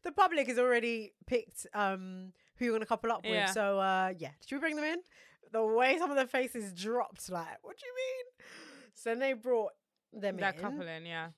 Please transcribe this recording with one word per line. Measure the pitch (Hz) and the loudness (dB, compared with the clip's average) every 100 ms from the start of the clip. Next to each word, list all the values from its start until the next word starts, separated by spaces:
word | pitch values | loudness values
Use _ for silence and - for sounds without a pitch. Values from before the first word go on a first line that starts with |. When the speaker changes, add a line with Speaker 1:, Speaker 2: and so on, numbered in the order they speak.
Speaker 1:
The | 349 | -4
public | 330 370 320 247 | 4 4 4 2
has | 247 | 2
already | 247 240 233 226 214 _ - | 4 4 2 -2 -6 _ -2
picked, | 247 - - - | -2 -2 -14 -8
um, | 208 202 190 185 185 185 _ _ - | 0 0 0 -8 -12 -14 _ _ -2
who | |
you're | 247 | 0
gonna | 220 214 | 0 0
couple | 220 226 | 0 2
up | 220 | 0
with. | 214 | 2
Speaker 2:
Yeah. | 220 196 | 2 2
Speaker 1:
So, | 202 202 196 | 2 2 4
uh, | 190 190 185 180 | 4 4 2 -2
yeah. | 147 147 - | -10 -12 -8
Should | 277 | -2
we | |
bring | 320 302 | -2 0
them | |
in? | 302 349 - - - _ - | -2 -4 -8 -20 -20 _ -4
The | 226 | 0
way | 220 226 262 277 | 4 6 6 4
some | 330 | 2
of | 277 | 2
their | 254 | 2
faces | 262 254 240 202 | 0 -2 -4 -8
dropped, | 175 202 247 220 196 - | -6 -2 0 -2 -6 -8
like, | 180 165 - | -6 -6 -12
"What | - 453 | -16 -14
do | 523 | -10
you | |
mean?" | 508 523 523 494 _ - - - - - | -6 -4 -6 -10 _ -20 -20 -20 -20 -20
So | - 233 | -8 -4
then | 233 | 0
they | 269 | 0
brought | 254 240 233 202 - _ _ _ | 0 0 0 0 -6 _ _ _
them | 214 196 190 | -6 -4 0
Speaker 2:
That | 196 170 | -2 -2
Speaker 1:
in. | |
Speaker 2:
couple | 202 285 170 | -6 -6 -8
in, | 160 170 | -8 -8
yeah. | 165 165 | -8 -8